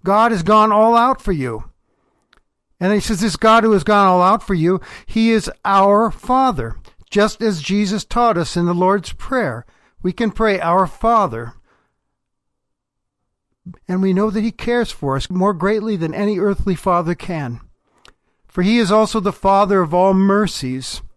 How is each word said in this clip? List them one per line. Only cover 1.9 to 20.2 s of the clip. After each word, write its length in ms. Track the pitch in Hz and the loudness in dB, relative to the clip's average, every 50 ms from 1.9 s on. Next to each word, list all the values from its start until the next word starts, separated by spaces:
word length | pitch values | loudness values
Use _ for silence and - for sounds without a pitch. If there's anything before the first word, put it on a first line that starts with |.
| _ _ _ _ _ _ _ _ _ _ _ _ _ _ _ _ _ _ | _ _ _ _ _ _ _ _ _ _ _ _ _ _ _ _ _ _
And 140 | 175 185 | -2 0
he 80 | 208 208 | 0 0
says, 220 | - - 220 165 | 0 -2 -4 -2
"This 160 | 202 220 160 - | -2 -2 -2 2
God 260 | - 220 220 226 220 | 4 4 4 6 4
who 80 | 226 | 4
has 140 | 214 190 151 | 2 2 2
gone 220 | - 214 202 202 190 | 2 2 4 4 4
all 140 | 185 180 | 4 4
out 220 | 180 185 208 - - | 4 2 2 0 -2
for 100 | - 196 | -4 -2
you, 280 | 170 156 170 185 180 - - - - - | 0 0 0 0 -2 -4 -10 -20 -18 -14
he 260 | - - 220 226 233 | -6 -2 0 2 2
is 180 | 226 220 - - - _ _ | 2 0 -2 -4 -12 _ _
our 480 | 196 196 196 190 196 202 208 226 220 | 0 2 4 4 4 4 4 2 0
Father," 640 | - - - - 254 262 262 262 214 147 117 113 117 - - - _ _ - _ | -2 -8 -4 -2 0 2 2 0 0 -2 -6 -8 -10 -12 -16 -20 _ _ -20 _
just 320 | - 202 208 214 - _ | 0 0 0 0 0 _
as 200 | 220 220 202 165 | -4 -2 -2 -4
Jesus 420 | 139 - 190 208 208 185 202 208 - | -4 -2 -2 0 0 0 -2 -6 -6
taught 340 | _ - 240 240 233 208 170 | _ -2 0 0 2 2 0
us 200 | 165 - - 180 | -2 -4 -2 -2
in 80 | 175 | -2
the 80 | 175 175 | -2 0
Lord's 400 | 175 180 185 196 202 165 - - | 0 0 0 0 0 -4 -8 -12
Prayer. 520 | - - - 269 254 220 151 113 113 - _ _ _ _ _ _ _ - | -12 -8 -6 -4 -4 -4 -4 -6 -8 -14 _ _ _ _ _ _ _ -6
We 80 | 180 | -6
can 200 | 180 - 233 214 | -4 -2 -4 -4
pray, 280 | - - 226 220 202 185 | -2 -2 0 0 0 -2
"Our 280 | 165 165 175 190 190 165 | 0 0 2 2 0 0
Father." 680 | - - - 226 233 226 202 160 113 113 120 113 - - _ _ _ _ _ _ _ _ _ _ _ _ _ _ _ _ _ _ _ _ _ _ _ _ _ _ _ _ _ _ _ _ _ _ _ _ _ _ _ _ _ 175 - - _ - | -4 -2 0 2 2 2 2 0 -4 -8 -10 -12 -16 -20 _ _ _ _ _ _ _ _ _ _ _ _ _ _ _ _ _ _ _ _ _ _ _ _ _ _ _ _ _ _ _ _ _ _ _ _ _ _ _ _ _ -20 -20 -20 _ -6
And 140 | 185 185 | -4 -2
we 120 | 190 190 185 | 0 0 0
know 180 | 180 208 220 | 0 0 0
that 100 | 190 220 | -2 -2
he 100 | 208 233 | -4 -4
cares 380 | - - - 226 240 240 233 - | -6 -6 -4 -2 -2 -2 -2 -4
for 260 | - - - 139 135 | -6 -6 -4 -4 -2
us 140 | 135 123 - | -4 -4 -4
more 240 | 180 185 185 202 208 | -2 0 0 0 0
greatly 420 | 160 160 196 214 220 202 220 214 | 0 -2 -2 0 -2 -2 -4 -4
than 200 | 180 165 160 160 | -4 -4 -6 -4
any 240 | - 208 208 214 185 | -4 -2 -2 -2 0
earthly 340 | 190 208 196 - - 202 185 | 0 -2 -2 -2 -2 -2 -2
father 400 | 156 - 196 175 175 175 165 175 | -2 0 0 0 0 0 -2 -6
can. 480 | - - - 180 160 143 123 120 110 - - _ _ _ _ _ _ _ - _ _ _ _ _ _ _ _ | -6 -6 -10 -8 -6 -6 -8 -10 -12 -14 -20 _ _ _ _ _ _ _ -20 _ _ _ _ _ _ _ _
"For 160 | _ - 180 | _ 0 0
he 160 | 196 226 240 | 2 2 2
is 120 | 226 175 | 2 4
also 280 | 208 220 220 202 - 220 | 4 2 2 2 -2 -2
the 120 | 185 202 | -2 -4
Father 500 | - - - 190 196 196 208 190 202 190 | -6 -2 0 2 4 4 4 2 2 0
of 120 | 180 156 160 | 0 0 0
all 220 | 180 185 196 190 | 2 2 2 4
mercies" 880 | 190 | 2